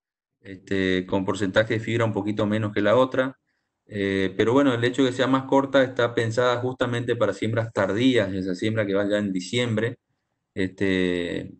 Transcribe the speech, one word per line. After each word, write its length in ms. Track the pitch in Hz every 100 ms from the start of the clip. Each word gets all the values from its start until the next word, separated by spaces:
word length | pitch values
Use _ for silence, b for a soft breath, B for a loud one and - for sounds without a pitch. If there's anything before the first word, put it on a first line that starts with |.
| _ _ _ _
este, 680 | 98 95 - 98 92 92 90
con 180 | 98
porcentaje 500 | 95 98 98 107 110
de 60 | 113
fibra 240 | 110 113
un 80 | 113
poquito 340 | 104 104 107 104
menos 260 | 107 104
que 80 | 104
la 160 | 104 120
otra. 420 | 131 135 131 - _ _ _ _ -
Eh, 480 | 104 98 98 95 92
pero 160 | 107
bueno, 200 | 131 143
el 80 | 117
hecho 220 | 120 135
de 60 | 131
que 60 | 120
sea 100 | 127
más 160 | 131
corta 400 | 131 139 135 139
está 300 | 127 - 117
pensada 460 | 120 113 117 123 120
justamente 540 | 127 127 120 120 120
para 180 | 117 101
siembras 400 | 101 110 113 113
tardías, 600 | - 98 101 131 120 95
esa 220 | 95 95
siembra 320 | 90 110 110 101
que 80 |
va 140 | 98 101
ya 100 | 104
en 140 | 104
diciembre, 680 | 92 90 120 120 107 113 - _ _ _ _ _
este, 1000 | 101 95 - 95 92 90 87 87 87 90